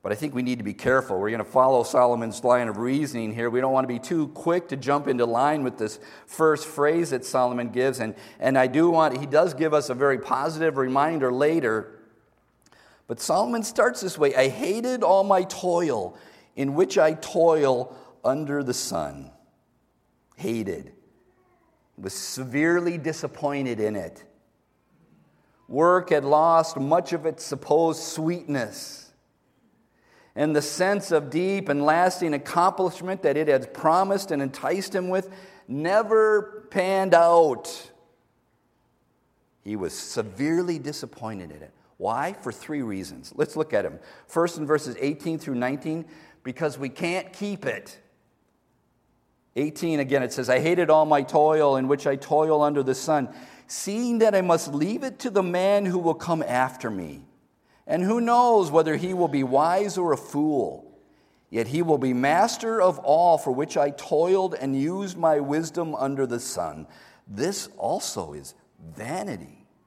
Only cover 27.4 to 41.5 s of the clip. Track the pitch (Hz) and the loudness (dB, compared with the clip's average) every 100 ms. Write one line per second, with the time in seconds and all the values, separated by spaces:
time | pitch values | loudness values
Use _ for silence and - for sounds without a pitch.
27.4 | - 135 - 151 165 160 - - 160 175 | -10 -10 2 2 4 0 -8 -4 -2 -4
28.4 | 147 143 107 - - - - _ _ _ | -4 -4 -4 -10 -16 -18 -20 _ _ _
29.4 | _ _ _ _ _ _ _ _ _ - | _ _ _ _ _ _ _ _ _ -4
30.4 | 151 147 147 - 185 202 196 160 143 151 | 0 0 -2 -2 0 0 0 0 0 -2
31.4 | 185 196 190 143 147 165 180 180 170 143 | -2 -2 -2 0 2 4 2 2 -2 -4
32.4 | 143 175 180 185 185 170 180 190 151 139 | -2 2 2 2 -4 -2 -8 -2 0 2
33.4 | 151 135 127 - 156 175 196 196 - 147 | 2 2 0 -2 2 2 2 -2 -2 -4
34.4 | 139 135 135 185 190 190 180 185 190 - | -4 -4 -4 -4 -2 -4 -2 -4 -4 -16
35.4 | - - - 135 165 208 214 220 214 214 | -20 -20 -10 -4 0 0 4 4 4 2
36.4 | 208 - - 196 180 190 190 170 170 170 | 0 -16 -6 -4 0 0 6 6 8 8
37.4 | 156 117 - - - _ _ _ _ _ | 6 2 -6 -14 -18 _ _ _ _ _
38.4 | _ _ _ _ _ _ _ _ _ _ | _ _ _ _ _ _ _ _ _ _
39.4 | _ _ 101 104 87 - - 123 107 95 | _ _ -10 -6 -6 -8 -8 -8 -8 -4
40.4 | 143 165 175 165 135 147 - - 110 104 | -2 0 0 -4 -6 -10 -14 -12 -10 -10
41.4 | 85 | -14